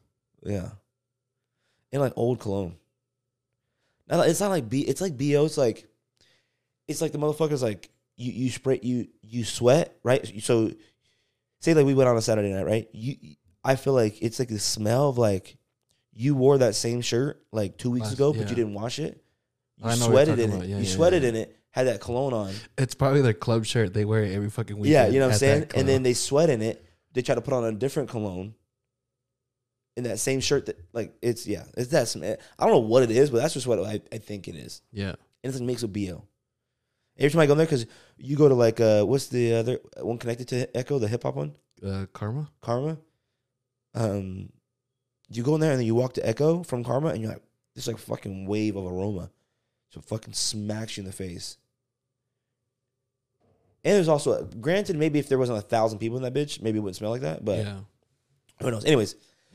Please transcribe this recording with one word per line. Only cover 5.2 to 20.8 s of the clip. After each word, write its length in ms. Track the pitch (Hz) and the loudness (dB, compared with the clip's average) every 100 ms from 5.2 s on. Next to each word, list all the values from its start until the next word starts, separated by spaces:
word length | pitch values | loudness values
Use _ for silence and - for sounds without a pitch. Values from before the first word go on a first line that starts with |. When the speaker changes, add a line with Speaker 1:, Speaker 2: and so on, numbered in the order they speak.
| 143 143 | 0 2
Speaker 1:
O. 80 | |
It's 140 | 151 151 | 2 2
like, 280 | 127 - - _ _ _ _ _ _ _ _ _ - | 0 0 -10 _ _ _ _ _ _ _ _ _ -12
it's 120 | 151 | -4
like 120 | 160 | -4
the 60 | 147 | -2
motherfucker's 440 | 151 151 160 147 | -2 0 0 0
like, 280 | 123 98 - _ _ _ | -2 -4 -12 _ _ _
you, 160 | 123 | -8
you 180 | 107 127 | -4 -4
spray, 300 | - - 131 | -2 -2 -2
you, 260 | 123 123 107 _ | 0 -4 -4 _
you 220 | 104 117 | -12 -8
sweat, 520 | 107 - 117 143 170 - | -8 0 4 4 2 -4
right? 400 | 117 131 - 104 | 0 0 0 -10
So, 300 | - 117 110 - _ _ _ _ _ _ _ _ | 2 2 2 -2 _ _ _ _ _ _ _ _
say, 140 | - | 2
like, 120 | 160 139 | 4 6
we 80 | |
went 140 | 135 127 | 6 4
on 80 | 117 | 4
a 60 | |
Saturday 300 | 110 110 101 | 2 0 0
night, 120 | 95 85 | -2 0
right? 220 | 110 107 | 0 -2
You, 240 | - 117 - 78 73 _ _ | -10 -10 -10 -14 -20 _ _
I 140 | 131 135 | -2 0
feel 160 | - | 2
like 280 | 135 107 104 | 4 2 0
it's 160 | 117 - | -6 -4
like 100 | 123 | -4
the 100 | 107 | -4
smell 500 | - - 107 120 143 | -4 -2 0 2 2
of, 80 | 123 | 2
like, 380 | 113 98 - - _ _ _ _ _ | 2 2 -4 -20 _ _ _ _ _
you 220 | - 127 | -4 0
wore 240 | 139 131 139 | 4 6 6
that 160 | 123 | 4
same 260 | 104 117 120 | 2 -2 -4
shirt, 400 | 120 117 143 - _ | -2 0 -2 -6 _
like, 260 | 110 98 - | -6 -4 -4
two 120 | 123 | -4
weeks 160 | 120 110 | -2 -4
Speaker 2:
Last, 80 | |
Speaker 1:
ago, 180 | 123 139 | 0 0
but 100 | 110 | 0
Speaker 2:
yeah. 60 | 104 | -4
Speaker 1:
you 60 | 120 | -2
didn't 180 | 110 | -4
wash 240 | 101 117 - | -4 -8 -6
it. 240 | 160 - _ _ _ _ _ _ | -8 -10 _ _ _ _ _ _
You 80 | 113 | -4
Speaker 2:
I 80 | |
know 0 | |
what 40 | 117 | 0
you're 120 | 120 | 4
Speaker 1:
sweated 280 | 123 151 131 | 6 6 4
in 100 | 110 | 0
Speaker 2:
talking 20 | |
Speaker 1:
it. 40 | 98 | -2
Speaker 2:
about. 120 | 90 | -4
Yeah, 80 | |
Speaker 1:
You 40 | 101 | -4